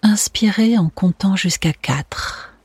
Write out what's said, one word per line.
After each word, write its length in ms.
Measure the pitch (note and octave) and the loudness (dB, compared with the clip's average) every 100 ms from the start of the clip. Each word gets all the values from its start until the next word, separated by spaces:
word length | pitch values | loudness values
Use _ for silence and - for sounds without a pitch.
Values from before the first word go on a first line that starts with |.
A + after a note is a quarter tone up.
Inspirez 760 | G#3+ G#3 - - A3 G3+ A3 A#3 | 4 2 -2 0 0 2 2 4
en 100 | E3 | 0
comptant 460 | - F3+ E3+ G3 | 0 0 2 0
jusqu'à 380 | F#3+ F3+ - E3 | 0 -2 0 -2
quatre. 800 | D3 - C3+ - - - - - _ | -2 -4 -4 -4 -10 -10 -12 -18 _